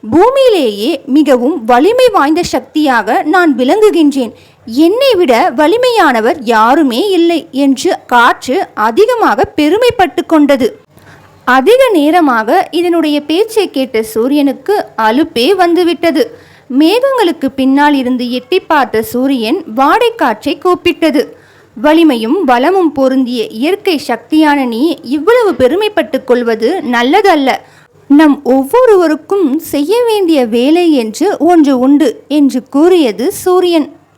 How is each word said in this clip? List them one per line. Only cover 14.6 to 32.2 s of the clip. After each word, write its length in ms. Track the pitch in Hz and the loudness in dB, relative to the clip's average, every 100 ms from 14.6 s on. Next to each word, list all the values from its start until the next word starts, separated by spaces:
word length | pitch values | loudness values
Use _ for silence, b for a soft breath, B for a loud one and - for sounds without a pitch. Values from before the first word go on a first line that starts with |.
| - 403 - - | -4 -4 -4 -2
அலுப்பே 560 | 220 240 311 240 254 | 0 0 -2 -2 0
வந்துவிட்டது. 840 | 392 349 339 349 339 339 311 233 B B B B 254 | 2 2 2 0 0 -2 0 -4 B B B B 0
மேகங்களுக்கு 680 | 311 453 539 523 370 - 269 269 | 2 2 0 0 -2 -2 -6 -2
பின்னால் 380 | 262 269 294 | 0 2 2
இருந்து 360 | 285 247 254 247 | 0 -2 -4 -4
எட்டி 300 | 247 247 370 | -8 -4 -4
பார்த்த 420 | - 311 240 220 | 0 -2 0 -4
சூரியன் 600 | 220 240 269 269 220 349 330 220 | -4 -4 -2 -2 -2 -4 -6 -2
வாடைக்காற்றை 840 | 277 403 466 453 285 220 285 339 | 0 2 0 -2 -4 -4 -6 -4
கூப்பிட்டது. 680 | 370 359 349 - 330 269 - - b b b - | -2 -2 -2 -2 -2 -2 -4 -10 b b b -4
"வலிமையும் 600 | 262 320 330 247 220 330 | 0 2 2 0 -2 -2
வளமும் 480 | 302 240 277 381 339 | 0 0 0 0 -2
பொருந்திய 540 | - 262 269 247 247 214 | 0 0 0 -2 -4 -8
இயற்கை 540 | 220 285 403 - 311 - | -4 -4 -2 -2 -4 -4
சக்தியான 600 | 233 - 311 311 285 254 | -8 -2 0 2 2 -2
நீ 320 | 226 311 320 | -2 -2 -4
இவ்வளவு 500 | 233 294 320 480 427 | -6 -4 0 2 0
பெருமைப்பட்டு 720 | 302 254 330 427 415 311 262 | 0 0 0 -2 -4 -4 -6
கொள்வது 580 | - 247 233 220 226 370 247 | 0 0 0 -2 -2 -4 -4
நல்லதல்ல. 640 | 240 240 359 403 320 269 214 b b b _ _ | -2 0 2 2 2 0 -4 b b b _ _
நம் 360 | 285 311 254 | 4 4 2
ஒவ்வொருவருக்கும் 1120 | - 269 269 466 508 403 330 311 - 403 320 285 | 0 0 2 2 4 4 2 -2 -4 -2 -2 -2
செய்ய 460 | 311 285 294 453 480 | -4 -6 -2 0 0
வேண்டிய 400 | 427 370 311 240 | 0 0 0 0
வேலை 460 | 233 254 330 349 | 0 2 2 2
என்று 440 | 294 226 214 349 381 | 0 -2 -4 -4 0
ஒன்று 400 | 311 349 285 262 | 2 4 4 2
உண்டு" 440 | 262 285 277 - | 2 2 2 -2